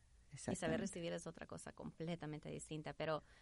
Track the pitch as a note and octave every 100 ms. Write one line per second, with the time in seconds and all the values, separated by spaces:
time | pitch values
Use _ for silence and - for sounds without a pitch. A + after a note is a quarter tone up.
0 | - - - C#3 - F#3 E3 D#3+ F#3+ F3+
1 | E3+ F3 E3+ E3 - E3 - - E3+ -
2 | E3 E3+ D3+ D3+ D3+ D3 - D#3 D3+ C#3+
3 | D#3 D3+ - -